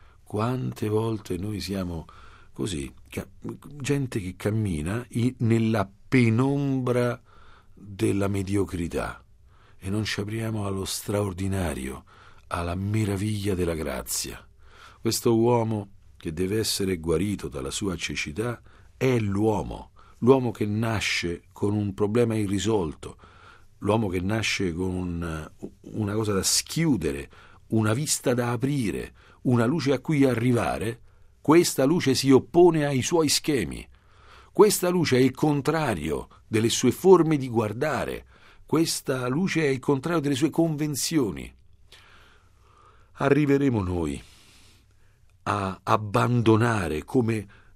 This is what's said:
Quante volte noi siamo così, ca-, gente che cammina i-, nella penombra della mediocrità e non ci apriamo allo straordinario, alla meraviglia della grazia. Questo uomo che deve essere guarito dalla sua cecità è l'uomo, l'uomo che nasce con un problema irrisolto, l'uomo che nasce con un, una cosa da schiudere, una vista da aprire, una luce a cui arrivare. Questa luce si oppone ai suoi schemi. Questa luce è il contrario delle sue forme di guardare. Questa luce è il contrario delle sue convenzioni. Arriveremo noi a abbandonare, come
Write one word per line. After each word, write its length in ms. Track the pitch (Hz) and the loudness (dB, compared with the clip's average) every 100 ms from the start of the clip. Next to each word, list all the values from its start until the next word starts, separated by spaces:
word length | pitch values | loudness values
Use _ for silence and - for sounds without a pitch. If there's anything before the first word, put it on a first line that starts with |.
| - - | -20 -20
Quante 680 | - 104 117 127 127 - 107 | -8 -4 -2 -2 -6 -4 -2
volte 480 | 107 113 110 - 87 | 0 -2 -4 -6 -6
noi 240 | 101 101 | -6 -8
siamo 460 | 85 98 90 82 - - - - - | -6 -4 -4 -8 -12 -20 -20 -20 -20
così, 400 | - 101 76 65 - - | -8 -6 -6 -8 -14 -14
ca-, 200 | - - - - - 156 147 | -12 -12 -14 -14 -14 -16 -10
gente 440 | 123 143 127 117 | -4 -2 -2 -6
che 140 | 92 - | -6 -4
cammina 680 | 104 110 104 76 78 113 123 | -2 -2 -2 -2 -4 -6 -6
i-, 240 | 120 123 - | -2 -2 0
nella 500 | 113 113 110 110 95 - - | 2 4 4 2 -2 -6 0
penombra 1120 | 131 117 113 135 143 139 131 123 123 123 117 - - - - - | 4 4 4 2 0 0 -2 0 0 0 -4 -14 -20 -20 -20 -20
della 540 | - 101 98 110 101 98 | -20 -18 -2 0 2 0
mediocrità 960 | 98 95 101 90 85 85 - 57 - - - - - - - | -2 -2 -2 -2 -4 -4 -4 -6 -10 -20 -20 -20 -20 -20 -14
e 120 | 95 | -6
non 140 | 107 | -4
ci 160 | 104 - | -4 -4
apriamo 460 | 98 113 110 110 101 | -6 -6 -4 -4 -4
allo 180 | 98 | -4
straordinario, 1200 | 92 - - 104 101 90 98 95 85 65 65 67 - - - - - | -6 -8 -2 -2 -2 -2 -2 -2 -2 -4 -8 -10 -16 -20 -20 -20 -8
alla 260 | 87 85 | -6 -4
meraviglia 800 | 90 101 107 101 98 107 104 101 | -4 -2 -2 -2 -2 -2 -4 -4
della 200 | 90 85 | -2 -2
grazia. 680 | 80 73 64 - - 64 55 - _ - - - - | -2 -6 -6 -6 -8 -8 -12 -18 _ -20 -20 -20 -6
Questo 360 | 113 113 120 113 | -4 0 2 4
uomo 540 | 117 120 113 107 98 - - - | 4 2 0 -4 -8 -16 -20 -12
che 160 | 87 | -10
deve 260 | 80 92 110 | -4 -2 -2
essere 400 | 101 - 95 87 | -2 -2 -2 -2
guarito 500 | 80 80 104 92 - | 0 0 0 -4 -8
dalla 220 | 67 67 | -8 -8
sua 260 | - 98 82 | -6 -6 -6
cecità 680 | - 73 78 78 120 117 - - - - | -6 -6 -8 -6 -6 -8 -16 -20 -20 -2
è 220 | 131 120 | 0 0
l'uomo, 720 | 104 98 110 98 60 53 - - - - | 0 0 0 0 -4 -10 -14 -20 -20 0
l'uomo 320 | 117 135 123 | 4 6 4
che 160 | - 107 | -4 -4
nasce 800 | 107 113 104 - - 87 85 - | -2 -2 -2 -2 -2 -4 -8 -12
con 220 | - 101 | -4 -2
un 200 | 104 101 | 0 -2
problema 420 | 95 104 120 117 110 | -2 0 2 0 0
irrisolto, 800 | 101 98 101 107 80 69 - - - - - - - - | -2 0 0 0 0 -6 -16 -18 -20 -20 -20 -20 -20 -6
l'uomo 300 | 101 110 98 | 0 2 2
che 120 | 90 | -2
nasce 520 | 92 110 104 - 95 | -2 -2 -2 -2 -4
con 220 | 82 92 | -2 -4
un, 560 | 90 90 85 85 78 78 - - - | -4 -4 -6 -6 -8 -10 -14 -16 -16
una 340 | - 107 101 | -12 -6 -4
cosa 180 | 107 107 | -2 -2
da 100 | 98 | -2
schiudere, 840 | - - - 156 165 107 76 69 - - - - - | 0 -2 -2 -2 0 2 0 -6 -10 -18 -20 -20 -2
una 260 | 110 107 | 0 2
vista 400 | 117 156 - 147 | 0 -2 -2 0
da 180 | 123 120 | -2 -2
aprire, 600 | 117 135 143 101 64 58 - - - | -2 -2 0 -2 -4 -8 -14 -20 -6
una 220 | 127 120 | 2 4
luce 280 | 113 160 131 | 4 2 0
a 60 | 131 | 0
cui 260 | - 147 | 0 4
arrivare. 760 | 135 113 123 117 73 65 104 113 - - - _ | 4 4 2 2 0 -2 -6 -8 -18 -20 -20 _
Questa 440 | - 165 170 - | 6 6 6 2
luce 300 | 139 175 - | 2 2 2
si 160 | 127 135 | 2 6
oppone 560 | 131 - 175 175 160 143 | 6 6 6 6 6 0
ai 160 | 135 | -2
suoi 260 | - 170 147 | 0 0 2
schemi. 560 | - - 135 73 58 - - _ - - - - | 0 0 0 -2 -8 -14 -20 _ -20 -20 -20 -8
Questa 360 | - 208 - 180 | 6 6 6 0
luce 260 | 180 139 127 | 2 2 4
è 40 | |
il 120 | 131 | 4
contrario 960 | - 156 143 135 160 147 87 78 67 - - - | 4 0 2 0 0 0 -2 -2 -6 -8 -20 -4
delle 220 | 110 113 | 0 2
sue 240 | - 127 | 2 2
forme 460 | - 185 180 160 147 | 4 8 8 8 0
di 100 | 131 | 0
guardare. 800 | 113 107 123 151 127 65 58 - - - - - | -2 -2 -2 -4 -4 -4 -8 -12 -20 -20 -20 -2
Questa 600 | 147 165 - - 127 123 | 0 0 -2 -4 -4 -2
luce 360 | 139 190 160 | -2 -2 0
è 60 | 143 | 0
il 100 | 131 | 0
contrario 420 | - 135 160 165 | 0 0 0 -2
delle 140 | 143 | 0
sue 160 | 127 147 | 0 0
convenzioni. 1040 | - 165 147 151 131 - 160 107 67 57 - - - - - - - - _ _ _ _ _ - - _ | 2 0 0 -4 -2 -2 0 0 -4 -12 -16 -20 -20 -20 -20 -20 -20 -20 _ _ _ _ _ -20 -20 _
Arriveremo 680 | - 139 139 143 139 139 113 | -4 2 4 4 4 4 0
noi 400 | 90 87 78 65 - - - - - - _ _ - _ - _ | 0 -2 -2 -6 -12 -20 -20 -20 -20 -20 _ _ -20 _ -20 _
a 360 | 101 104 95 92 | -6 -4 -4 -6
abbandonare, 1200 | - 110 104 120 120 120 110 110 120 107 82 76 | -2 -2 0 0 2 2 4 4 4 0 -2 -4
come 420 | - 131 113 110 101 - - | -2 0 0 -2 -6 -18 -20